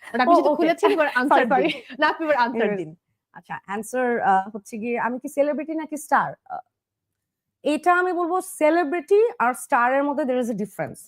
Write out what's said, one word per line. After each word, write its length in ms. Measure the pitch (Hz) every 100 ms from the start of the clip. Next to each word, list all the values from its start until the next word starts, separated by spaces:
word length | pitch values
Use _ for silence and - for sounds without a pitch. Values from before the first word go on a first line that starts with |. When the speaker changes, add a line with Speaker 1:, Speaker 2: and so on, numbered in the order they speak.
| -
Speaker 1:
But 140 | 233
আপনি 120 | 254
Speaker 2:
ও, 20 |
Speaker 1:
যেহেতু 180 | 339 277
Speaker 2:
ওকে। 40 | 302
Speaker 1:
খুলেছেন, 340 | 320 330 403
এবার 180 | 370 294
Speaker 2:
<laughs> 20 |
সরি, 80 | 247
Speaker 1:
আনসার 260 | 269 277 240
Speaker 2:
সরি। 140 | 262
Speaker 1:
দিন। 60 | 302 285 - 254
না, 80 | 302
আপনি 140 | 311
এবার 120 | 311 277
আনসার 320 | 233 226 214
Speaker 2:
Anyways, 120 | 196
Speaker 1:
দিন। 100 | 156 170 _ _ _
Speaker 2:
আচ্ছা, 220 | 170 - 151 -
আনসার, 420 | 202 214 254 247 233
আহ, 240 | 190 190 196
হচ্ছে 240 | 208 - 220
গিয়ে 180 | 233 233
আমি 160 | 233 247
কি 100 | 285
সেলিব্রিটি 460 | - 294 285 311
নাকি 220 | 320 311 294
স্টার? 320 | - 247 156 -
আহ, 180 | - - - _ _ _ _ _ _ _ _ _
এটা 260 | 277 302 349
আমি 180 | 349 359
বলবো 240 | 349 339 370 -
সেলিব্রিটি 680 | - 302 330 302 339 - 403 466 -
আর 140 | 240
স্টার 340 | 247 - 254 240
এর 120 | 269
মধ্যে 200 | 285 277
there 180 | 269 254
is 80 | 233
a 80 | 202
difference। 420 | 202 - 131 107